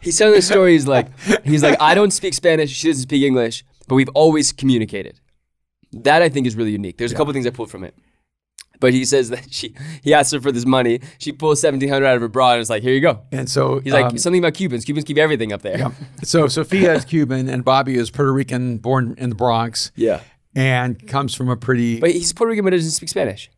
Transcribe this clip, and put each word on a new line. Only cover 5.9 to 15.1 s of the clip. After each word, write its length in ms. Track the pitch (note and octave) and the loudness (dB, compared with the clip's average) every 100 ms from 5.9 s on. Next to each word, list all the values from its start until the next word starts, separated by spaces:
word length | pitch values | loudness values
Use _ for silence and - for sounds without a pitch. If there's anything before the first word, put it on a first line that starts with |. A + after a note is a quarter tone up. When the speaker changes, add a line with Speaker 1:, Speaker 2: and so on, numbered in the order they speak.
Speaker 1:
That, 300 | - A#2+ D#3 | -4 2 4
I 60 | E3+ | 4
think, 180 | C#3 B2+ | 0 -2
is 80 | |
really 160 | A2 A2 | -2 -4
unique. 260 | G#2 G2+ - | -4 -6 -6
There's 140 | A#2+ | -6
a 40 | |
Speaker 2:
Yeah. 40 | - | -2
Speaker 1:
couple 140 | D3 | -4
things 120 | C3+ | -2
I 60 | A#2+ | -6
pulled 220 | - A2 | -6 -14
from 100 | F#2+ | -12
it. 140 | F2+ _ _ _ _ _ _ - - _ | -18 _ _ _ _ _ _ -20 -20 _
But 140 | C3 | 2
he 120 | B2+ | 2
says 260 | B2+ C3+ A#2+ | 2 0 0
that 220 | A#2+ - | -6 -10
she, 220 | - - - D3 D#3+ | -12 -12 -14 -16 -10
he 100 | C#3+ | 2
asks 180 | D3+ C#3+ | 4 4
her 80 | D3 | -2
for 120 | B2+ | -2
this 120 | A#2+ | -2
money. 360 | A#2+ C3 A#2+ A#2 - _ | 0 2 2 -2 -6 _
She 140 | - | -12
pulls 280 | C#3 D#3 D3 | -4 -2 0
seventeen 280 | D#3+ C3+ C#3 | 0 0 -2
hundred 180 | C#3 C3+ | 0 2
out 80 | |
of 60 | B2+ | 2
her 80 | A#2 | 0
bra 240 | A2+ B2+ | 2 2
and 80 | A#2+ | 2
is 100 | A2 | 0
like, 140 | A2+ | -4
"Here 100 | A#2+ | 0
you 60 | C3+ | 2
go." 220 | D#3+ A#2 - | 2 0 -6
Speaker 2:
And 180 | E3 C3 | -8 -6
so, 300 | C#3+ C3+ C3+ | -2 0 -2
Speaker 1:
He's 120 | C3+ | 0
like, 120 | C3+ B2+ | 0 0
Speaker 2:
um, 40 | A#2 | -2
Speaker 1:
"Something 200 | E3+ F3+ | 0 0
about 100 | F3 | 0
Cubans. 300 | D#3 F#3+ B2 | -2 -4 -4
Cubans 200 | A2 D3 | -6 -6
keep 140 | D#3 | -4